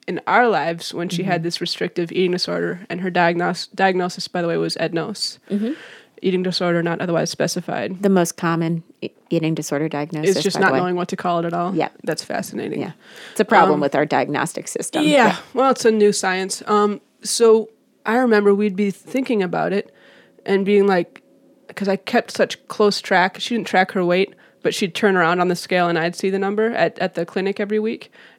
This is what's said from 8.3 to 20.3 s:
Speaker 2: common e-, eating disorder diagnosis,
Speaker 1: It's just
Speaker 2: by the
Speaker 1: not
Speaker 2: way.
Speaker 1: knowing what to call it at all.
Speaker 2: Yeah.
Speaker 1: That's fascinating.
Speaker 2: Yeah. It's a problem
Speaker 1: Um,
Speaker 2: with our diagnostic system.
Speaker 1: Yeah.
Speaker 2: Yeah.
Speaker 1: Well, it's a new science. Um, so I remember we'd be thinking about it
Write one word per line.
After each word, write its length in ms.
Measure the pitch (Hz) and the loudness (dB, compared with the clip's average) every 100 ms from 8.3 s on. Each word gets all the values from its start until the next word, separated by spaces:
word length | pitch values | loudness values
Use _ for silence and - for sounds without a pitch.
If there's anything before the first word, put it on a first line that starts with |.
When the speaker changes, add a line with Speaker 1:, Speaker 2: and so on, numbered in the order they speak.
| - | 0
Speaker 2:
common 480 | 170 165 165 165 - - | -2 0 0 -2 -6 -12
e-, 80 | - _ - | -14 _ -4
eating 260 | 165 160 156 | -2 0 -2
disorder 320 | 147 143 156 | -2 -2 -2
diagnosis, 480 | 147 147 156 165 185 | -4 -6 -2 0 2
Speaker 1:
It's 80 | |
just 120 | 196 - | 0 2
Speaker 2:
by 20 | |
the 60 | 190 | 2
Speaker 1:
not 80 | |
Speaker 2:
way. 60 | 135 | 2
Speaker 1:
knowing 160 | 180 180 | 0 -2
what 100 | 175 | -4
to 60 | 196 | -4
call 240 | 180 170 | -2 -2
it 60 | 170 | -2
at 80 | |
all. 200 | 170 175 | -2 -2
Speaker 2:
Yeah. 140 | 175 - - | -2 -4 -6
Speaker 1:
That's 200 | - 151 | -8 -6
fascinating. 580 | - - - - - - | -6 -6 -6 -8 -8 -6
Speaker 2:
Yeah. 100 | 180 - - - - | -8 -12 -20 -20 -10
It's 80 | - | -2
a 60 | 214 | 4
problem 300 | 202 151 147 | 6 6 4
Speaker 1:
Um, 40 | |
Speaker 2:
with 140 | 143 139 | 2 0
our 100 | 151 | 0
diagnostic 640 | 135 131 131 151 - - | 0 0 -2 -4 -6 -8
system. 360 | - - 320 302 | -8 -6 -2 2
Speaker 1:
Yeah. 40 | |
Speaker 2:
Yeah. 260 | 285 220 180 - | 4 4 2 -6
Speaker 1:
Well, 180 | 240 269 | 0 2
it's 140 | 254 226 | 2 2
a 60 | |
new 200 | 220 208 | 4 4
science. 500 | 202 190 185 190 - - | 2 -2 -2 -4 -8 0
Um, 320 | 208 208 208 _ _ | 2 2 0 _ _
so 460 | - - 226 220 214 _ _ _ - | -6 4 6 6 4 _ _ _ -2
I 120 | 233 | 2
remember 360 | 247 214 202 | 4 4 6
we'd 220 | 202 214 185 | 4 2 0
be 160 | 202 | -2
thinking 500 | - - 262 262 220 | -4 -6 -4 0 0
about 300 | 180 165 165 | 0 0 -2
it 180 | 196 - - - - - | -2 -4 -12 -20 -20 -20